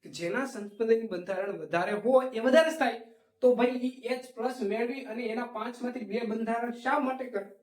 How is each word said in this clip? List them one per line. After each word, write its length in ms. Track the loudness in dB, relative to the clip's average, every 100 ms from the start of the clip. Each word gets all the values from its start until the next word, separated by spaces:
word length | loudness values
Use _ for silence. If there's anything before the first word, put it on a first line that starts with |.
કે 60 | -16
જેના 360 | -8 -4 -2 -4
સંસ્પંદનની 640 | -6 -12 -4 2 2 2
બંધારણ 500 | -6 -4 -4 -4 -6
વધારે 340 | 0 0 2
હોય 400 | 0 6 6 6
એ 80 | 0
વધારે 320 | 6 6 6
સ્થાયી. 300 | 2 -2 -2 -10 -20 _ _
તો 140 | 4 6
ભાઈ 140 | 4
ઈ 320 | 2 -4 -4
એચ 300 | -6 -6 -6 -6
પ્લસ 260 | -6 -2
મેળવી 440 | -2 0 -2 -4 -8
અને 180 | -6
એના 220 | -4 -4 -6
પાંચમાંથી 600 | -6 -8 -6 -8 -8 -6
બે 140 | -4
બંધારણ 520 | -4 -4 -2 -2 -2
શા 280 | -4 -2 0
માટે 260 | 0 -4 -4
કરે? 200 | -6 -8 -16